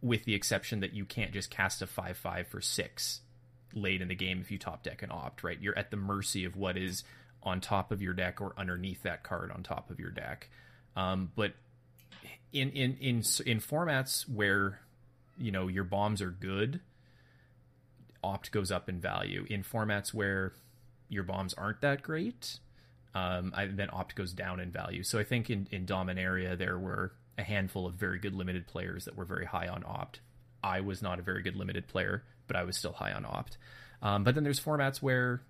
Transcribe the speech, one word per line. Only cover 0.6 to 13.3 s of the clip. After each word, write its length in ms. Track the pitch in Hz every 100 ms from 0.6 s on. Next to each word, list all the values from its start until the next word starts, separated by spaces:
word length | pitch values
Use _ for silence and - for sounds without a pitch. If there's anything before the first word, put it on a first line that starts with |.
| - 107
that 120 | 95
you 120 | 104 98
can't 260 | - 101
just 180 | 98 92
cast 320 | - 95 -
a 60 | 98
five 300 | - 92 90
five 300 | 92 87 90
for 120 | -
six 640 | - - 87 - - - - - - - -
late 280 | - 101 95
in 60 | 90
the 80 | 92
game 240 | 92 92
if 100 | 92
you 80 | 101
top 260 | - 80
deck 200 | - -
an 80 | -
Opt, 320 | 85 62 -
right? 160 | 87 82
You're 180 | 98 -
at 140 | 101
the 60 | 104
mercy 480 | 98 98 98 101 90
of 100 | 87
what 220 | 95 92
is 260 | 92 92 - - - -
on 160 | - 92
top 320 | - 101 92
of 100 | 104
your 120 | 95
deck 260 | 90 90 -
or 140 | 98 -
underneath 460 | 92 90 92 90
that 200 | 95 82
card 280 | - 87 85
on 120 | 92
top 260 | 92 - -
of 100 | -
your 120 | 92
deck. 380 | 95 - - - - - - - -
Um, 360 | 92 95 92 -
but 180 | 104 - - - - - - - - - -
in, 180 | 143 135
in, 240 | 139 131 135
in, 140 | 135 120 110